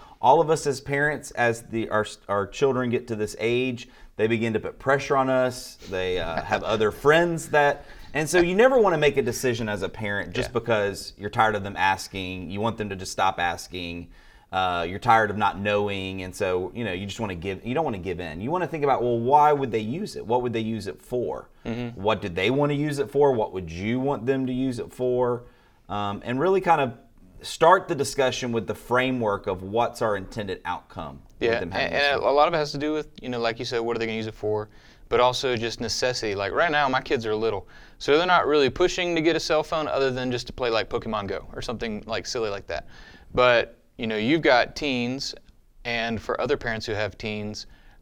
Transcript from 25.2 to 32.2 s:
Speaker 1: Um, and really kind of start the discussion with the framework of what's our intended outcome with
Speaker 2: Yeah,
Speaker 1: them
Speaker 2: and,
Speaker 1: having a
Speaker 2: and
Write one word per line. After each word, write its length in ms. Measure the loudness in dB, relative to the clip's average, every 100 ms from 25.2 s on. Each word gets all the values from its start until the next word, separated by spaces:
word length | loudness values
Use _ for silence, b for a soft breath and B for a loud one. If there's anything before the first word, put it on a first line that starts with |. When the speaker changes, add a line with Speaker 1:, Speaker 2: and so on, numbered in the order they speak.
| 2 0 -6 b b b -8
Speaker 1:
Um, 320 | -4 -4 -4 -4
and 140 | 0
really 220 | 2 2
kind 200 | 4 2
of 120 | 2 -4 -16 -20 -20 -16
start 460 | -12 4 8 8 6
the 60 | -2
discussion 560 | 0 4 4 2 -2
with 160 | -2 -2
the 60 |
framework 720 | -6 0 2 2 2 0 0 -2
of 160 | -4
what's 380 | -2 0 0 0
our 140 | 0 0
intended 440 | -4 -8 -6 -6 -6
outcome 540 | -8 -10 -12 -12 -14 -18 -2
with 100 | 0
Speaker 2:
Yeah, 80 | 0
Speaker 1:
them 100 | 0
Speaker 2:
and, 20 |
Speaker 1:
having 200 | -2 -2
a 40 | 2
Speaker 2:
and 240 | 2 2